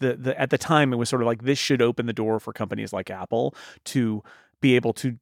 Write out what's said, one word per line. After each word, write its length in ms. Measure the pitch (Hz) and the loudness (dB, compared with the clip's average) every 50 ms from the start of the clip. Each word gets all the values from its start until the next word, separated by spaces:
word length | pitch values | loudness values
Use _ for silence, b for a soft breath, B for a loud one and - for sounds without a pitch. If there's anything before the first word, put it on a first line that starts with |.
the, 160 | 135 127 120 | -2 -2 -2
the, 240 | 123 123 131 135 - | -2 -2 -4 -2 -2
at 100 | 135 131 | 0 0
the 80 | 156 127 | 0 -2
time, 340 | - - 165 151 147 131 | 0 2 4 4 4 4
it 40 | 123 | 2
was 120 | 117 120 - | 0 0 0
sort 140 | 139 123 | 0 0
of 40 | 117 | 2
like, 180 | 117 117 107 120 | 0 0 0 0
this 160 | 131 143 - | 0 0 0
should 200 | - - 143 123 | 2 0 2 4
open 260 | 120 120 120 - 120 | 4 2 2 0 -4
the 60 | 117 | -4
door 280 | 107 - 110 110 110 107 | -4 -2 -2 -2 -2 -2
for 120 | - 113 | -4 -8
companies 400 | 110 - 110 95 - 107 107 101 | -6 -6 -6 -6 -4 -6 -6 -6
like 160 | 101 95 95 - | -6 -8 -6 -8
Apple 460 | 95 92 95 - 117 117 131 139 B B B B B B _ | -10 -10 -6 -4 -2 0 0 -2 B B B B B B _
to 400 | - - 135 120 110 107 104 b b b b b b b b | -4 -2 0 0 0 -2 -4 b b b b b b b b
be 140 | - 135 123 | 4 4 4
able 200 | 123 120 117 110 | 6 4 2 -2
to 220 | - - 131 117 - | -2 -4 -6 -6 -6